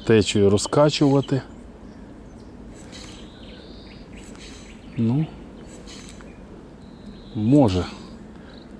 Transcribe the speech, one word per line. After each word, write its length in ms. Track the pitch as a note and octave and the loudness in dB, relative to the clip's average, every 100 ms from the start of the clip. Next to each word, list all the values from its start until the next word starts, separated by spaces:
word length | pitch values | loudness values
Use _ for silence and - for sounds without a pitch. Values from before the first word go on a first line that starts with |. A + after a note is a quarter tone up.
| - | 4
течію 440 | A2+ G2 G#2+ G2+ | 4 6 4 6
розкачувати. 920 | G2+ - - D3+ - D3 C#3 C3+ C3+ - - - - - - - - - - - - - - - - - - - - - - - - - - - - - - - - - - - - | 4 2 4 4 6 4 4 2 -2 -4 -16 -20 -20 -20 -18 -20 -20 -20 -18 -18 -18 -18 -18 -18 -16 -16 -16 -18 -18 -18 -18 -18 -18 -18 -18 -18 -18 -16 -16 -16 -18 -18 -18 -12 -2
Ну, 280 | A2+ C3 D#3 - - - - - - - - - - - - - - - - - - - - - | 2 2 0 -6 -16 -18 -18 -18 -16 -16 -16 -18 -18 -18 -18 -18 -20 -20 -20 -20 -18 -18 -10 -2
може. 500 | G#2+ C#3+ B2+ F2+ E2+ - - - - - - - - - | 4 6 6 4 -2 -8 -16 -16 -18 -18 -18 -20 -18 -14